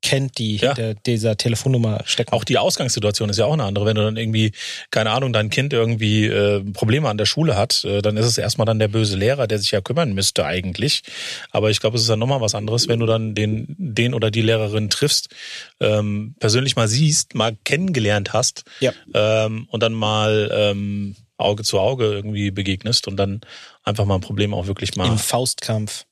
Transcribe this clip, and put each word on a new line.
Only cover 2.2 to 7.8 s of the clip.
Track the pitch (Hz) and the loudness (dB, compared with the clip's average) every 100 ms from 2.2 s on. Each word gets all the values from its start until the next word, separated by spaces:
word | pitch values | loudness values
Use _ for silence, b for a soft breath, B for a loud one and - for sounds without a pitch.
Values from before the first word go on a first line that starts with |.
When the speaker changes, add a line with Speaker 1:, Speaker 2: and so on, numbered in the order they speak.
| 117 | 0
Speaker 2:
Auch | 120 | -2
die | - 120 | 0 0
Ausgangssituation | 185 - 135 - 104 101 110 | 2 0 -2 0 0 0 -2
ist | 98 | 2
ja | |
auch | 113 | 2
eine | 156 | 2
andere. | 104 101 104 | 0 0 0
Wenn | 107 | 2
du | |
dann | 107 110 | 0 0
irgendwie, | 113 110 110 B B B B | -2 2 2 B B B B
keine | - 110 | -2 0
Ahnung, | 113 135 | 0 0
dein | 110 107 | 0 0
Kind | 113 139 | 0 0
irgendwie, | 131 113 113 107 107 107 | 2 2 2 2 2 2
äh, | 104 101 101 98 | 4 4 2 -2
Probleme | 101 110 127 151 | -2 0 2 2
an | 104 | 0
der | 104 | 0
Schule | - 160 98 | 2 2 2
hat, | 104 - | 2 0